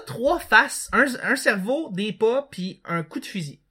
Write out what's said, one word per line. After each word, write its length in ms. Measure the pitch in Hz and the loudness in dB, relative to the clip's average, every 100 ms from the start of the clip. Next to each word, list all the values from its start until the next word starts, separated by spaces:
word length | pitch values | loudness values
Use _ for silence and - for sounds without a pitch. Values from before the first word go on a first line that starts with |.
| - | -4
trois 340 | 233 262 339 | -2 0 0
faces, 500 | - - 277 - - | 4 6 6 -2 -2
un, 120 | 196 277 240 | 2 2 0
un 120 | 185 269 | -2 0
cerveau, 560 | 285 208 190 285 311 | 2 0 0 -2 -2
des 200 | 185 214 | -4 -4
pas, 340 | 202 220 262 277 | 2 2 2 -4
puis 300 | - 185 - - | -8 -8 -8 -6
un 180 | 170 | -4
coup 160 | 160 262 | -4 -10
de 60 | - | -8
fusil. 340 | 196 147 - _ | -10 -10 -12 _